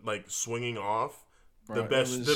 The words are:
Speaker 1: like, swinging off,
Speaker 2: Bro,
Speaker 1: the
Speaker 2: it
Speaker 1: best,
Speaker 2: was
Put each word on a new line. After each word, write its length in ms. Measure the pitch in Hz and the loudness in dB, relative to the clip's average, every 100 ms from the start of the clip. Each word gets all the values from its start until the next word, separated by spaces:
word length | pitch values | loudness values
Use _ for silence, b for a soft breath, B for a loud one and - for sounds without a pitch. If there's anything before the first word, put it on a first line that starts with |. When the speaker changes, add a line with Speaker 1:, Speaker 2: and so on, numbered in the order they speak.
Speaker 1:
like, 260 | 110 104 - | -6 -6 -4
swinging 480 | - 117 117 120 113 | -6 -4 -4 -4 -4
off, 460 | 101 110 143 - - b b b - | 0 0 0 -6 -20 b b b -4
Speaker 2:
Bro, 100 | 117 | -2
Speaker 1:
the 80 | |
Speaker 2:
it 60 | 113 | 2
Speaker 1:
best, 280 | 131 127 127 | 2 2 0
Speaker 2:
was 80 | 127 | 2